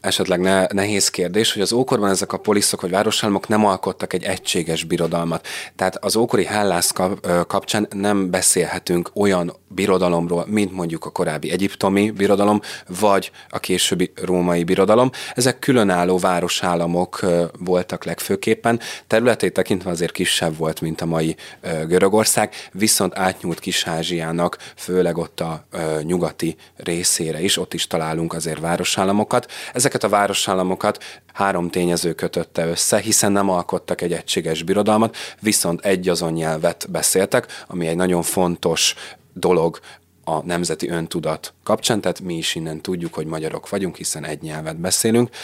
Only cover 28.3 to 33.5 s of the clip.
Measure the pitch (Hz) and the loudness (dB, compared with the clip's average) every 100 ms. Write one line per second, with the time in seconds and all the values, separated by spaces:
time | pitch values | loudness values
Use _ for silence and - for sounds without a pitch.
28.3 | 82 80 78 80 - - - 95 104 104 | -4 -6 -4 -2 -2 -2 0 2 2 2
29.3 | 123 - - - 123 131 113 107 104 101 | 0 -2 -10 -8 -2 0 0 2 4 2
30.3 | 95 - 95 92 92 104 - - - _ | 0 0 0 0 0 0 -2 -6 -20 _
31.3 | - 98 90 87 90 87 85 87 80 87 | -2 0 0 0 0 0 2 0 -2 -4
32.3 | 87 82 - 82 85 - 110 104 101 104 | -4 -4 -2 -2 0 2 0 2 2 2
33.3 | 101 98 | 2 2